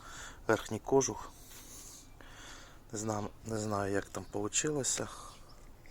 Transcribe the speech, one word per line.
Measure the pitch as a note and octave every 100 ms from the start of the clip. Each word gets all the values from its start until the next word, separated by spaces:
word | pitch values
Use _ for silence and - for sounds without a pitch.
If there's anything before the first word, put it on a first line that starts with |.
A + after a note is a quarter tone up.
| - - - - -
верхній | A2 - A2
кожух. | - C#3 C3 G#2+ - - - - - - - - - - - - - - - - -
Не | G#2+
знаю, | A2 G#2 G#2 - A2
не | A2
знаю, | G#2+ G2+ G2+
як | G2
там | - - F#2+
получилося. | G#2 G#2 - D3+ D3+ B2 - A2 - - - - - - - -